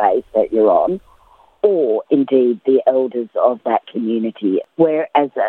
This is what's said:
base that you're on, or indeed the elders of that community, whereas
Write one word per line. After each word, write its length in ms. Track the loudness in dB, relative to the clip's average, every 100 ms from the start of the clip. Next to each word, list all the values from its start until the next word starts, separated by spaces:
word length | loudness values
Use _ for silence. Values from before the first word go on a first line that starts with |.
base 260 | 0 0 -2 -2
that 160 | 0
you're 180 | 2 2
on, 240 | 2 0 -2 -10 _ _ _ _ _ 0
or 160 | 0 0 -2 -2 -2
indeed 420 | 0 2 0 0 0
the 80 | 0 2 0
elders 360 | -2 -6 -6 -2 -2
of 60 | -2 -2
that 120 | -4 -4
community, 600 | -6 -4 -2 -4 -4 -2 -2 -4 -2
whereas 460 | 0 0 -2 -2 -2 -2